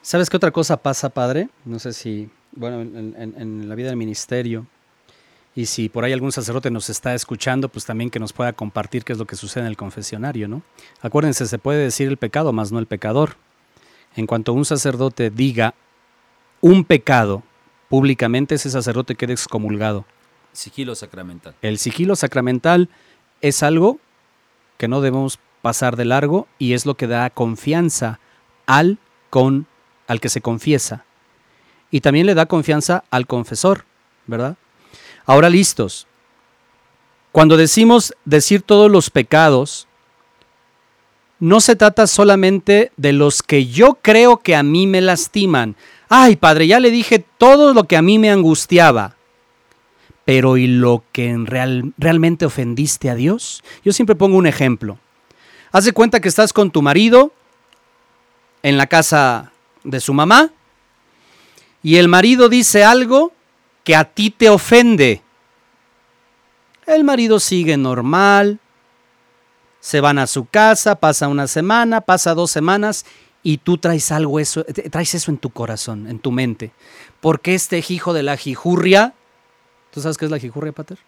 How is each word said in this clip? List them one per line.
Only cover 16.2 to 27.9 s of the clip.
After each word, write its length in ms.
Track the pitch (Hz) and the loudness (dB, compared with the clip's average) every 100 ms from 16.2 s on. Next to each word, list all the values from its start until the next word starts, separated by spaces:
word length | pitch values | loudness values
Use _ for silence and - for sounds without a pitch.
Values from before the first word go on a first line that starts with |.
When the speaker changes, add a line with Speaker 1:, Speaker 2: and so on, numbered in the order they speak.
| _ _ _ _ | _ _ _ _
Speaker 1:
un 220 | 170 190 | 0 0
pecado 600 | 165 156 - 127 107 98 _ _ _ _ _ | 0 -2 0 -2 -2 -6 _ _ _ _ _
públicamente, 680 | 135 135 131 117 123 139 151 | -2 -2 -2 -4 -4 -4 -6
ese 140 | 139 | -6
sacerdote 460 | 131 120 117 127 120 | -8 -6 -8 -8 -10
queda 180 | 120 | -8
excomulgado. 720 | 123 - 113 107 104 107 104 107 _ _ _ _ | -10 -10 -10 -8 -6 -6 -6 -12 _ _ _ _
Speaker 2:
Sigilo 420 | - - - 131 113 | -20 -20 -16 -14 -14
sacramental. 600 | 98 92 90 87 80 _ | -18 -20 -20 -20 -20 _
Speaker 1:
El 160 | 107 107 | -8 -6
sigilo 380 | - 110 180 202 | -8 -6 -4 -4
sacramental 760 | 143 139 123 127 165 175 180 _ _ _ _ _ | -4 -6 -4 -4 0 0 0 _ _ _ _ _
es 200 | 147 139 | -6 -2
algo 380 | 147 160 190 277 _ _ _ _ _ _ _ _ | -2 0 0 -2 _ _ _ _ _ _ _ _
que 100 | 117 | -6
no 140 | 131 | -4
debemos 360 | 139 131 135 - _ _ | -4 -4 -6 -10 _ _
pasar 340 | 117 117 127 117 | -8 -4 -6 -4
de 100 | 117 | -4
largo 420 | 131 147 180 - _ | -2 -2 -4 -6 _
y 140 | 127 | -4
es 120 | 123 143 | -4 -4
lo 100 | 131 | -6
que 120 | 120 | -6
da 220 | 120 123 | -4 -6
confianza 920 | - 117 110 - 156 170 | -6 -6 -6 -4 -2 -2